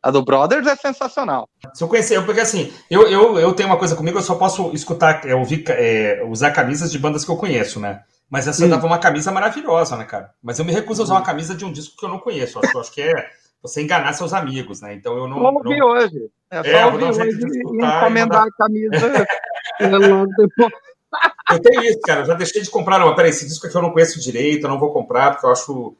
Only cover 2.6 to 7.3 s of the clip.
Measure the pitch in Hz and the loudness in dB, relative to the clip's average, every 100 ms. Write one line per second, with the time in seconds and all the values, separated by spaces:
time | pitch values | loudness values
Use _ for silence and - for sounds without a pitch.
2.6 | 151 - _ 180 214 196 226 190 170 185 | -6 -10 _ 6 6 6 4 4 2 2
3.6 | 196 180 180 165 160 180 - 175 185 190 | 0 0 0 -2 -2 -4 -2 0 0 0
4.6 | 185 151 - 170 160 156 139 127 123 160 | -6 -6 -8 2 2 2 0 -2 0 -4
5.6 | - 123 117 110 104 101 113 110 147 147 | -2 0 2 2 0 -2 -4 0 0 2
6.6 | 123 151 165 147 151 147 - | -2 -2 -4 -4 -4 -4 -4